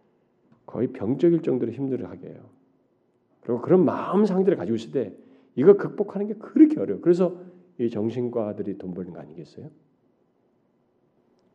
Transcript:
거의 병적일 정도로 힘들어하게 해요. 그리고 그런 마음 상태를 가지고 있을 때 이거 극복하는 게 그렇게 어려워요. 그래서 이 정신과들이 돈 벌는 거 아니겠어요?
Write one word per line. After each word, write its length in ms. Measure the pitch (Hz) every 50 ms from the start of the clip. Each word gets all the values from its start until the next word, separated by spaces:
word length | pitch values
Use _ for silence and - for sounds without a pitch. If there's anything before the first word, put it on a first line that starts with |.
| _ _ _ _ _ _ _ _ _ _ _ _ _
거의 220 | - - 113 117 131
병적일 540 | - - 104 104 139 139 - 170 170 160
정도로 300 | 160 - 135 123 117 113
힘들어하게 580 | 110 135 139 135 131 117 107 85 95 - - 80
해요. 200 | 80 82 110 113 _ _ _ _ _ _ _ _ _ _ _ _ _ _ _ _ _ _
그리고 180 | - - 120 117
그런 240 | - - 170 185 170
마음 400 | 120 - - - - - 202 220
상태를 320 | 196 180 185 196 196 165
가지고 200 | 127 101 98 117
있을 140 | 113 113 -
때 240 | - 135 113 95 - - - - - _ _ _ _
이거 200 | 123 139 190 202
극복하는 520 | 202 - 151 - - 202 - - 190 202
게 80 | 214 214
그렇게 460 | - - - - 285 311 302 - -
어려워요. 200 | 196 - 196 -
그래서 360 | - 170 180 175 185 170 - - - - - - - _ _ -
이 120 | 123 113
정신과들이 880 | 117 107 104 117 117 127 123 120 113 120 110 104 98 98 98 101 95 -
돈 160 | - 92 87
벌는 180 | 92 92 87
거 80 | 82 82
아니겠어요? 500 | 78 73 80 85 76 - - - - 156 - _ _ _ _ _ _ _ _ _ _ _ _ _ _ _ _ _ _ _ _ _ _ _ _ _ _ _ _ _ _ _ _ _ _ _